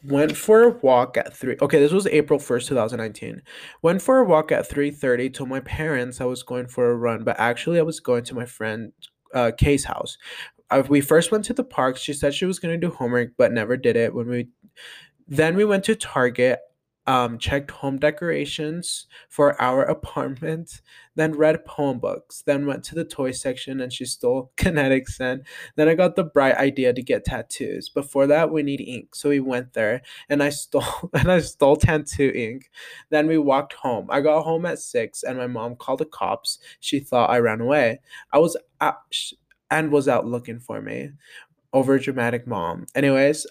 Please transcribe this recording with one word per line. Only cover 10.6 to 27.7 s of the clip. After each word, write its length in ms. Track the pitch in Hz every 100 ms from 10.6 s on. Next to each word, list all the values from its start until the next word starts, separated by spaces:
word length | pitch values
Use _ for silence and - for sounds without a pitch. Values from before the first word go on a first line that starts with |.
| _
Uh, 140 | 139 131
we 120 | 143
first 300 | 139 160 165
went 140 | 214 214
to 80 |
the 100 | 233
park. 340 | 254 - 131 131
She 160 | -
said 200 | 143 143
she 120 | 139 185
was 140 | 190
gonna 180 | 170 165
do 120 | 175
homework, 440 | - 123 123 120 _
but 140 | 120
never 260 | 117 107 127
did 180 | 123 113
it. 180 | 113
When 140 | - 117
we, 200 | 123 123 _ _ _ - - - _ _
then 280 | 143 156 180
we 100 | 208
went 180 | 196 196
to 100 | 220
Target, 640 | - - 127 120 123 123 - _ _ _ -
um, 320 | 131 120 117
checked 340 | - 139 143
home 260 | - 139 135
decorations 1120 | 151 147 170 151 147 - 151 165 175 - - - _
for 300 | - 143 143
our 220 | 123 131 -
apartment, 960 | 160 - - 131 135 156 160 170 - _ - _ -
then 160 | 156
read 320 | 151 156 160
poem 360 | - - 143 123
books, 440 | 98 92 _ - -
then 200 | 139 143
went 180 | 131
to 120 | - 156
the 100 | 165
toy 260 | - 131
section 480 | 127 139 127 - 135
and 140 | 127
she 100 | 123
stole 480 | 123 - 123 131 127
<laughs> 40 | -
Kinetic 500 | - 147 135 135 131
Sand. 360 | - 127 131 139 - - -
Then 100 | 151
I 80 | 165
got 220 | 180 175
the 80 | -
bright 300 | - 135 -
idea 360 | 139 139 127
to 100 | 123
get 220 | 123 117
tattoos. 640 | - 127 110 - 110